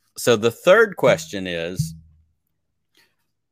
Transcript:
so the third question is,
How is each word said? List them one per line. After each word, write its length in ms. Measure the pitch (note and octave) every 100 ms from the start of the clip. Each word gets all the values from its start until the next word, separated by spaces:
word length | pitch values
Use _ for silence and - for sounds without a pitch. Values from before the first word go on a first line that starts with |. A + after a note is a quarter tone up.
| _ -
so 180 | - A#2
the 160 | A2+
third 440 | - - G#3 G#3+ F3+
question 480 | B2+ F#2+ - G2+ F#2
is, 460 | E2+ E2 F#2 - - - _ _ _ _ _ _ _ _ _ _ _ _ _ _